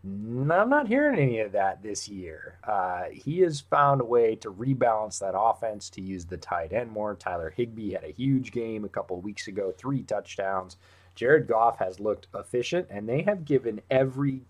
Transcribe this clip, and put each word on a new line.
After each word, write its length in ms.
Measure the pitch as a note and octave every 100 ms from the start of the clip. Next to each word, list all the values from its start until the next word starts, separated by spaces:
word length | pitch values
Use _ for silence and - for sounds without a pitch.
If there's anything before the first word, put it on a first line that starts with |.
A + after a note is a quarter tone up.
N-, 480 | F#2+ G2 G#2+ A#2+ C#3
I'm 160 | E3+ A3+
not 180 | C#4+ A#3+
hearing 320 | B3 D4 A#3
any 220 | C3+ A#2
of 120 | G#2+
that 300 | G2+ G2 F2
this 260 | G#2 G2+ -
year. 500 | G2+ F2 D#2 - F2
Uh, 420 | - G2+ F#2 F2+ F2
he 280 | - - E3+
has 200 | F3+ D3
found 400 | - D3 C#3+ C#3
a 40 |
way 320 | A#2 A#2+ A2+ A2
to 160 | A2
rebalance 640 | F#2+ B2 B2+ A#2+ A2 G#2+ -
that 180 | G2 F#2+
offense, 540 | A2+ - A2+ G#2+ -
to 100 | -
use 240 | F#2+ F#2+
the 120 | E2+ F2+
tight 360 | - F2 E2+
end 200 | G#2 A#2
more. 220 | G#2+ G#2
Tyler 360 | G2 - F2 D#2+
Higbee 420 | - A#2+ A2+ G#2
had 120 | F#2+
a 80 | D#2
huge 400 | D#2 C3 C3 B2+
game 320 | A#2+ A2+ A2
a 40 | G#2
couple 280 | - - F2+
of 80 |
weeks 240 | G2 G#2 -
ago, 240 | G2 F#2+ F#2
three 260 | C3+ C#3
touchdowns. 760 | - G#2 - - G2 F#2+ F#2 - _ _ _ -
Jared 320 | A#2 D3+ G#2+
Goff 300 | A2 A2+ A2+
has 200 | F#2+ F#2
looked 300 | G#2 G2+ -
efficient, 520 | - - B2 A#2 F3 F3+
and 180 | G2+ G#2+
they 140 | C3+
have 220 | D3+ G3+
given 360 | D3 C#3 A2+ G#2+ _
every 520 | C3 C3 C3 C#3+ C3